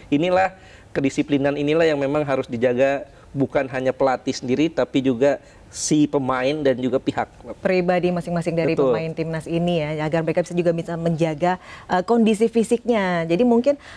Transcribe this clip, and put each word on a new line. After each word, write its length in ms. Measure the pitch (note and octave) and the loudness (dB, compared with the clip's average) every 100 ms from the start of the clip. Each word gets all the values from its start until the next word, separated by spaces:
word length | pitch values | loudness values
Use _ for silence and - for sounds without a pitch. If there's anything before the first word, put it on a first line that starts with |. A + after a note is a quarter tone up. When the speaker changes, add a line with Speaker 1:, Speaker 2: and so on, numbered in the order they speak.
| - | -2
Speaker 1:
Inilah 440 | C#3+ F3 F3+ F#3+ F#3 - - - | 0 2 2 2 -2 -20 -20 -10
kedisiplinan 640 | - C#3 - D3 C#3+ C#3 C#3+ | -4 -2 -2 0 0 0 0
inilah 320 | C#3+ D#3+ D#3+ | 0 2 2
yang 80 | D3 | 2
memang 240 | C#3 D3+ | 0 -2
harus 220 | C#3+ C3 | -2 -2
dijaga, 600 | C3 A#2+ B2 B2 C3+ C#3 - - - | -4 0 0 2 2 0 -6 -18 -10
bukan 320 | C#3+ C3 D3 C3 | -4 -2 -2 -4
hanya 260 | C3 C3 | -2 -2
pelatih 400 | - C3+ B2+ - | 0 0 0 -4
sendiri, 340 | - B2+ C3 D#3+ | -6 -2 0 0
tapi 320 | - B2+ C#3 | 0 -2 0
juga 400 | C3 A#2 C#3 - - - - | 0 2 2 0 -6 -20 -18
si 320 | - - D#3 | -8 0 2
pemain 480 | D3 D3 B2+ B2+ C3 D#3 | 2 0 -2 0 0 0
dan 160 | C#3 A#2+ | 0 0
juga 240 | B2+ C3 | 0 -2
pihak 320 | - C3 A2 | -2 -4 -6
klub. 240 | - B2 G#2+ | -8 -16 -6
Speaker 2:
Pribadi 560 | G3+ F#3 F3 F3+ F3 | -2 0 2 0 0
masing-masing 400 | F3 E3+ E3+ E3+ | -2 -4 -4 -2
dari 240 | E3 D#3+ D#3 | -2 0 2
Speaker 1:
Betul. 160 | C3+ | 2
Speaker 2:
pemain 160 | B2 D#3+ | 0 -2
timnas 400 | D#3+ D#3+ D#3+ D3 | -6 -6 -6 -4
ini 320 | E3+ F3 E3+ | -2 0 -2
ya, 240 | D3 D#3 | -2 -4
agar 160 | D#3 E3 | -2 -2
mereka 240 | D#3+ E3+ | -2 -2
bisa 80 | E3+ | -2
juga 160 | F3 E3+ | -2 0
bisa 320 | E3+ E3 E3+ | 0 -4 -4
menjaga, 560 | E3+ D#3 D#3+ D3+ F3 F3+ - - - | -2 0 0 0 -2 -2 -6 -16 -4
eh, 160 | F#3 | -2
kondisi 400 | F#3 A#3 A3 G3+ | 2 2 4 4
fisiknya. 800 | A3+ A#3 G#3 A#3 A3+ A3+ F#3+ F3 | 2 0 0 0 0 0 0 0
Jadi 160 | E3 E3+ | 0 2
mungkin 400 | B3 A#3 B3+ C#4+ - | 4 4 2 0 -4